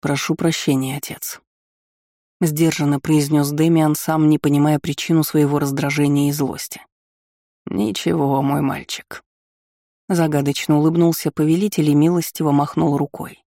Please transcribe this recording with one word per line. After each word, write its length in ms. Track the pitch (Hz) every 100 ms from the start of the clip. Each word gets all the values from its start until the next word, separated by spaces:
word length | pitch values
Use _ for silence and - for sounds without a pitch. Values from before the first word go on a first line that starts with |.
| 147
«Прошу 300 | 143 - 165
прощения, 600 | 170 160 - 135 131 139
отец», 420 | - - - - _ _ _ _ _ _ _ _ _ _
сдержанно 600 | 170 151 165 156 147 143
произнес 500 | - 156 143 151 143
Дэмиан, 460 | 147 160 165 156 151
сам 320 | - 156 151
не 100 | 151
понимая 400 | 147 143 147 147
причину 460 | - 143 - 165
своего 340 | 151 156 143 143
раздражения 720 | 143 139 143 143 147 143 143
и 40 |
злости. 480 | 147 139 - - - - _ _ _ _ _ _ _
«Ничего, 760 | - - 214 190 - 170 139 135
мой 200 | 139 143
мальчик», 640 | 139 - - - - - _ _ _ _ _ _ _ _ _
загадочно 680 | 180 160 147 139 139 - 151
улыбнулся 540 | 156 170 170 160 156
повелитель 580 | - 156 165 208 - 151
и 40 | 147
милостиво 560 | 156 175 165 - 156
махнул 440 | 143 143 - 165 143
рукой. 460 | 143 - - -